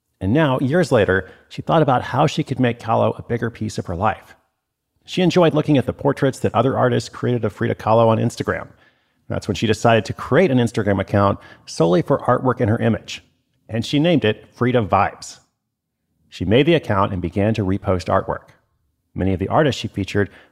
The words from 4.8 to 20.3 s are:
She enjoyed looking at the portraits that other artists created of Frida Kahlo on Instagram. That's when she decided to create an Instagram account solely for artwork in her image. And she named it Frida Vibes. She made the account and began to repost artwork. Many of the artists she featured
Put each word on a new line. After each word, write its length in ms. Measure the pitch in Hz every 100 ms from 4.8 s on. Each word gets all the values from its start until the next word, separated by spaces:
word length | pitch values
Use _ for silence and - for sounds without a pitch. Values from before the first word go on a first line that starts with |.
| _ _
She 180 | - -
enjoyed 320 | 180 175 165
looking 240 | 147 147 147
at 80 | -
the 60 |
portraits 480 | - 143 139 139 127
that 120 | -
other 240 | - 123 107
artists 320 | 123 120 -
created 360 | - 120 123
of 80 | 110
Frida 240 | - 117 107
Kahlo 320 | - 113 113
on 100 | 113
Instagram. 480 | 117 - - 82 - _ _ _ _ _ -
That's 180 | 98 -
when 80 |
she 140 | 101 113
decided 360 | 107 117 113 -
to 60 |
create 380 | - - 131 185
an 80 | 127
Instagram 420 | 117 - 104 98
account 380 | 95 101 98 101 - - -
solely 360 | - 165 180
for 160 | - 143
artwork 420 | - 127 131 120
in 60 | 117
her 120 | 113
image. 440 | 113 107 - - - _ _ _ -
And 180 | 113
she 140 | 113 147
named 280 | 160 160 107
it 280 | 107 -
Frida 280 | - 120 123
Vibes. 560 | 101 98 104 - - - _ _ _ _ _ _ _ _ _
She 160 | -
made 220 | 92 113 151
the 80 |
account 400 | 165 - 101 101
and 80 | 92
began 320 | 87 101 101
to 100 | 110
repost 480 | 95 98 - 92 -
artwork. 380 | 98 92 - - _ _ _ _ _ _
Many 180 | - 92
of 60 | 92
the 100 | 95
artists 320 | 110 151 113
she 80 | -
featured 400 | - 98 104 101